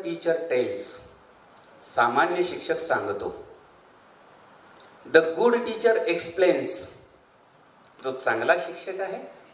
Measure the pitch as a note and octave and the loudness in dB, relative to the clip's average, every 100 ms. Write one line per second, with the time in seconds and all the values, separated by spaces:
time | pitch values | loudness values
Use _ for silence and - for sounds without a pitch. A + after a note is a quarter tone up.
0 | E3+ E3 E3 E3 - B2+ A2+ G2+ - - | -6 -4 -2 -2 0 0 0 -2 -4 -8
1 | - - - - - - - - - - | -12 -20 -20 -20 -20 -20 -20 -20 -6 2
2 | A#2 C3+ E3+ F3+ F3 - - D#3+ - A#2 | 2 4 2 2 -2 -2 -4 -4 -2 -2
3 | G#2 G2+ F#2 - - - - - - - | -2 -6 -8 -10 -18 -20 -20 -20 -20 -20
4 | - - - - - - - - - - | -20 -20 -20 -20 -20 -20 -20 -20 -20 -20
5 | - D#3+ E3 - A#3+ A#3+ A#3 A3 A#3 A3 | 4 4 4 2 4 4 0 0 2 2
6 | - E3+ - F#3+ F3+ C#3+ B2+ - - - | 2 0 -2 2 4 4 0 -2 -4 -14
7 | - - _ _ _ _ - _ - - | -20 -20 _ _ _ _ -20 _ -20 -10
8 | C3+ C3 B2+ A2+ B2 F3+ - - - F#3 | -8 -4 -2 0 2 2 0 -8 -8 -6
9 | F#3+ - - - - | -8 -8 -12 -20 -14